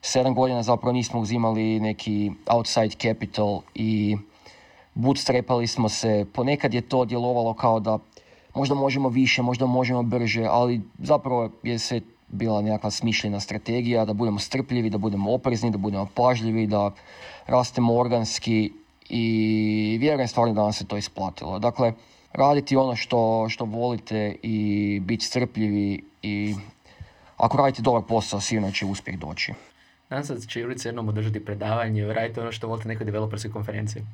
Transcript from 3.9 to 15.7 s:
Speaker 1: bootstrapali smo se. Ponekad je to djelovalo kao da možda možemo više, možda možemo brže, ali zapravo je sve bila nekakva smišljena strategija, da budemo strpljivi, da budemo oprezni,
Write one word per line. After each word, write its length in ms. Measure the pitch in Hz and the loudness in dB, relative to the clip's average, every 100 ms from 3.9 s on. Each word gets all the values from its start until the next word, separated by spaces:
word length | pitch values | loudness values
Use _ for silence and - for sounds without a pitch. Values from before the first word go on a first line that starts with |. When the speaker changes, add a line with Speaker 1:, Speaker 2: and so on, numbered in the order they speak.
| 107 104 107 104 _ - - - - - | 2 2 0 -4 _ -20 -20 -20 -20 -14
Speaker 1:
bootstrapali 720 | - 123 135 - 127 - 123 117 | 0 2 2 2 0 2 0 0
smo 220 | - 113 | 0 0
se. 360 | - 113 104 101 | 0 0 2 0
Ponekad 400 | - 127 - 143 | -2 0 0 0
je 80 | 143 | -2
to 240 | 120 131 120 | 0 0 0
djelovalo 480 | 120 123 123 113 | 0 0 0 0
kao 260 | 113 120 113 | 2 2 2
da 180 | 107 110 - - _ - _ - | 2 -2 -4 -20 _ -20 _ -4
možda 200 | 139 139 | 0 2
možemo 340 | 139 131 135 | 2 2 0
više, 320 | 120 131 - | 4 4 4
možda 240 | 123 120 127 | 0 0 2
možemo 380 | 127 123 123 | 2 2 0
brže, 420 | 120 123 117 120 110 | 0 0 0 0 2
ali 320 | 113 123 120 98 - | 4 4 0 -4 -10
zapravo 520 | - 147 135 123 113 - | 2 2 2 0 -2 -6
je 160 | 117 117 | -4 -4
sve 220 | - 120 110 _ _ | -2 -4 -6 _ _
bila 300 | 104 117 107 | -4 0 0
nekakva 300 | 107 107 107 | 2 0 -2
smišljena 480 | - 117 107 110 101 | -2 0 0 -2 -4
strategija, 680 | 98 104 - 120 120 120 107 | -4 -8 -2 -2 2 2 2
da 80 | |
budemo 260 | 104 117 101 | 0 0 -2
strpljivi, 500 | - - - 123 113 | -2 -4 -2 0 0
da 80 | 104 | 0
budemo 360 | 110 101 98 | 0 0 0
oprezni, 380 | 127 131 113 120 | 0 0 0 0